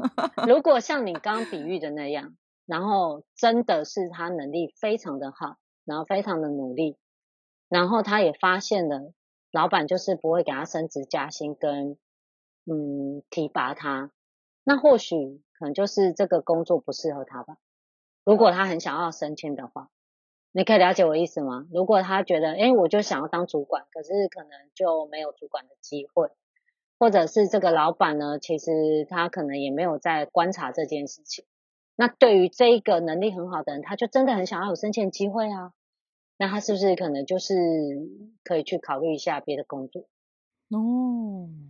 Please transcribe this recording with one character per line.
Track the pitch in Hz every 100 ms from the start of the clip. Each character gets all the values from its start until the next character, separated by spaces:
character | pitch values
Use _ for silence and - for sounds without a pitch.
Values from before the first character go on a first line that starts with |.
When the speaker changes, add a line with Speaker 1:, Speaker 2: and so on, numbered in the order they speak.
| 262 -
Speaker 1:
<laughs> | 294 - 233
Speaker 2:
如 | 285
果 | 320 254
像 | - 294 208
你 |
刚 | 165 208 220
刚 | 226
比 | 170
喻 | 156 185
的 | 151
那 | 151 143
样， | 147 143 _ _ _ -
然 | 165 202
后 | 196 170 147 - -
真 | 233 233
的 | 240 165
是 | 151 202 180
他 | 170 170
能 | 170 139
力 | 165 160 -
非 | 214 226
常 | 175 135
的 | 135
好， | - 156 - _ _ -
然 | 151
后 | 156
非 | 202
常 | 202 165
的 | 151
努 | 143 131
力， | 127 160 - _ _ _ _ _ _ -
然 | 175 180
后 | 226
他 | 202 208
也 | 170
发 | - 185 185
现 | - 208 160
了 | 139 147 _ _ _ _
老 | 160 160
板 | 185 151
就 | 180
是 | - 170
不 | 160
会 | 170
给 | 151
他 | 135 165
升 | 160 160
职 | 143 135
加 | 156 147
薪 | - 151 143
跟， | 151 143 143 143 _ _ _ _ _ _ 170
嗯， | 156 143 139 139 143 -
提 | 170 151
拔 | - 127
他， | 143 143 135 139 _ _ _ _ _
那 | 269 277
或 | 294 233
许 | - 160 135 143 _ -
可 | 143
能 |
就 | 160 202
是 | 208 190
这 | 160 190
个 | 170
工 | 160 165
作 | 165 165
不 | -
适 | - 160
合 | 143
他 | 131 123
吧。 | 139 156 _ _ _ _ _ _
如 | 196 214
果 | 214
他 | 175 190
很 | 165
想 | 165 147
要 | 170
升 | 160 151 151
迁 | 151 135
的 | 123
话， | 135 135 _ _ _ _ _ _
你 | 185
可 | 190 214
以 |
了 | 180
解 | 185 165
我 | 156
意 | 170
思 | 170
吗？ | 135 123 165
如 | 175 190
果 | 202
他 | 185 190
觉 | 190 160
得， | 160
诶， | 175 240
我 | 240 165
就 | 208
想 | 208 147
要 | 156
当 | 170 180
主 | 151
管， | 139 143 -
可 | 160
是 | 151 202 190
可 | 185
能 | 151 143 143 -
就 | 180 160 151
没 | 151
有 | 151
主 | - 147
管 | 139 127
的 | _
机 | - 147 139
会， | 170 156 _ _ _ _ _ _ -
或 | 233
者 | 196 170
是 | 214 196
这 | 208
个 | 185
老 | 160 160
板 | - 165 147
呢， | 147 151
其 | - 156
实 | 170 156 156 151 151
他 | 180 175
可 | 160
能 | 147 139
也 | 139
没 | 143
有 | 175 147
在 | 175 156 147
观 | 180 175
察 | 185 135
这 | 143 147
件 | 147 143
事 | -
情。 | - - - _ _ _ _ -
那 | 240
对 | - 247 196
于 | 180
这 | - 240
一 | 233
个 | 214 170
能 | 165 160
力 | 214
很 | 180 180
好 | 165
的 | 147
人， | 143
他 | 143 202
就 | 233
真 | 262 269
的 |
很 | 226 185
想 | 175
要 | 202
有 | 170
升 | 214
迁 | 220 190
机 | - 202
会 | 220 214
啊， | 190 180 _ _ _ _ _ _ -
那 | 190
他 | 208
是 | 208
不 | 196
是 | 196 180
可 | 170
能 | 139 139
就 | 185
是 | - 185 170 160 147 143 170 202 214 226
可 | - 165
以 |
去 | - 170
考 | - 135
虑 | 160
一 | 151
下 | 170 147
别 | 151 139
的 |
工 | - 139 131
作？ | 180 - _ _ _ _ _ -
Speaker 1:
哦。 | 214 226 247 254 240 214 190 170 156